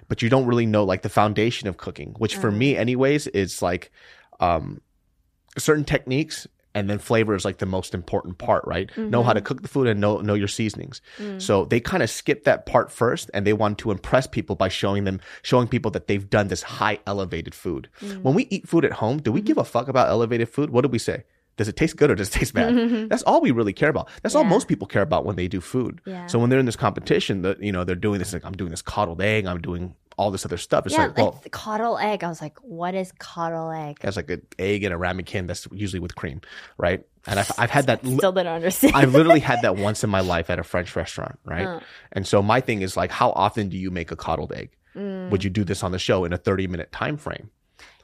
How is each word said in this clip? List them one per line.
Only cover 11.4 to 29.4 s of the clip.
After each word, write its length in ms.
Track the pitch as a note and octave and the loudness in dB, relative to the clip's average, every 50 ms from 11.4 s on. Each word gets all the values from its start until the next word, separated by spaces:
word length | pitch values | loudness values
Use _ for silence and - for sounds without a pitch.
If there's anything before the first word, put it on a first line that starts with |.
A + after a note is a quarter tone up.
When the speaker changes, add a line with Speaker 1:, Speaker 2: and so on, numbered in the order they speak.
Speaker 1:
So 240 | F#3 - G#2 G2 E2+ | 0 2 2 2 4
they 140 | - A2+ A#2+ | 2 0 0
kinda 260 | - - - - A#2+ | 0 0 0 0 0
skip 380 | A2 - - - - - - - | 0 -2 -4 -2 -2 -2 0 2
that 200 | - A#2+ - - | 2 2 2 0
part 260 | - - A#2+ - - | 2 2 2 2 2
first, 400 | - - A#2+ A#2+ - - - - - | -2 0 0 0 0 -2 -6 -6 -6
and 120 | G2+ G2 | 0 2
they 60 | G#2 | 2
want 240 | G#2+ G2+ A2 G#2 G#2 - | 2 4 2 0 0 -2
to 120 | - A2 | -2 -4
impress 360 | G2+ F#2+ - - - B2+ C3+ | -4 -4 -2 0 0 0 0
people 300 | - - A#2 F#2 - G2 | 0 -6 -6 -4 -4 -2
by 120 | - G2 F#2 | -2 0 -2
showing 360 | - - - G2+ G2+ G2+ G2+ | 0 0 -2 0 0 0 0
them, 160 | F#2+ F#2+ F#2 - - - - | -2 -4 -4 -8 -14 -20 -14
showing 260 | - - C3+ B2 B2 A2+ | -2 2 2 2 4 2
people 220 | B2+ A#2+ - A2 | 0 -2 -2 -2
that 160 | F2+ F#2+ - | -4 -4 -2
they've 240 | - G#2 G2+ G2+ G2+ | -2 -2 -2 -2 0
done 180 | - G#2+ G2+ F#2+ | 2 2 2 2
this 140 | F#2 - | -2 -6
high 360 | - - - - - G#2+ G#2 - _ | -6 -10 -4 -2 0 0 0 -2 _
elevated 480 | - G2+ G2+ F#2+ F2 - E2 D#2 D2+ - | -6 -4 -4 -4 -4 -6 -8 -8 -10 -14
food. 360 | - - F#2 D#2 C2+ - - _ - | -8 -6 -4 -4 -4 -8 -12 _ -14
Speaker 2:
Mm. 220 | G3+ G3+ G3 F#3+ | -12 -12 -10 -2
Speaker 1:
When 120 | F#3 C3 C#3+ | 0 2 4
we 120 | G#3+ - - | 4 2 0
eat 180 | G3 - - | -4 -6 -2
food 200 | - - E3 D3+ | 0 2 2 2
at 60 | - - | 2 0
home, 240 | - A2+ A2 C3+ D#3 | -2 -2 -2 -2 -2
do 120 | D3 A#2 | -2 0
we 100 | A#2 F3+ | 0 0
Speaker 2:
Mm-hmm. 60 | G#3 A3 | 2 2
Speaker 1:
give 100 | D#4 - | 2 2
a 60 | C3 | 0
fuck 240 | - - A#2+ B2+ C#3+ | 0 0 -2 -2 2
about 200 | B2+ B2+ - B1+ | 2 4 4 4
elevated 400 | F#2+ A2+ A#2 A2 B2 A#2 A2+ - | 4 2 2 2 2 0 0 -2
food? 220 | - - D3 - | 0 -2 -2 2
What 100 | A#2+ A#2+ | 2 2
do 60 | - - | 2 2
we 100 | A#2+ A2+ | 0 0
say? 260 | - - - - - _ _ _ _ _ _ - | -2 -4 -6 -6 -10 _ _ _ _ _ _ -4
Does 100 | G#2+ G#2+ | -4 -4
it 80 | - | 0
taste 220 | - - A3 - - | 0 0 0 4 4
good 120 | D3 C#3+ | 4 4
or 40 | G2+ | 4
does 140 | F#2+ G2 - | 2 0 -2
it 40 | |
taste 220 | - - - - - | 0 -2 -2 0 0
bad? 200 | - - A#3 A#3+ | 0 2 2 2
Speaker 2:
<laughs> 360 | A#3+ A#3 A#3+ A#3+ G#3+ A3 A3 | 2 2 2 0 -2 0 -2
Speaker 1:
That's 120 | G#3 B3 - | -2 0 2
all 180 | - A#3+ E4 | 4 4 4
we 80 | E4 G3 | 4 4
really 240 | B2 A2+ A2+ G2+ F#2+ | 2 2 2 0 0
care 160 | - D3+ D3+ | 2 0 2
about. 180 | C#3+ F#2 D#2 - - - | 2 0 -4 -6 -12 -6
That's 120 | - G#3+ C4 | -4 2 2
all 80 | D4 D#4 | 4 4
Speaker 2:
Yeah. 40 | G3 | 6
Speaker 1:
most 180 | F3 G3 F3+ - | 4 2 2 0
people 180 | D3+ - G2 | -2 -2 -2
care 160 | - - A2+ | -2 2 0
about 240 | G2 D#2 F#2 E2 C2 | 2 4 2 0 0
when 100 | F#2 G2+ | 0 -2
they 120 | D#2+ F2+ F2+ | -2 -2 -2
do 120 | G2 F#2 | -4 -6
food. 400 | - - - C3 A#2+ - - E3+ _ | -6 -4 -4 -2 -2 -2 -6 -10 _
Speaker 2:
Yeah. 180 | - F#3 F3+ F3 | -12 -12 -12 -8
Speaker 1:
So 140 | F3 - A#2 | -2 0 2
when 100 | A#2 A#2+ | 4 4
they're 100 | B2+ C3+ | 4 4
in 60 | C3 | 4
this 120 | A#2+ A2 | 2 0
competition, 680 | - - G#2 - - - - D3 F3 - - G#2+ F#2+ | 0 -2 -2 -2 -2 -2 0 0 0 2 -2 -4 -2
that, 200 | F2 F#2+ G2 - | -2 -2 -2 -2
you 80 | G2 G#2 | -4 -2
know, 120 | G2 F2+ F2+ | -2 -2 -2
they're 100 | F#2 F#2 | -2 -4
doing 240 | F2+ G2 G#2+ G2+ G2 | -2 0 0 0 0
this, 140 | F2 E2 | -2 -6
like, 140 | F2+ E2+ - | -6 -8 -10
"I'm 80 | - F#2+ | -10 -8
doing 160 | F2 G2 E2+ | -8 -8 -8
this 100 | E2 - | -8 -10
coddled 400 | - - - G#2+ G#2+ E2 E2+ D#2+ | -12 -8 -2 -2 -2 -2 -2 -2
egg, 240 | F#2+ G#2+ A2 G#2+ | 0 2 2 0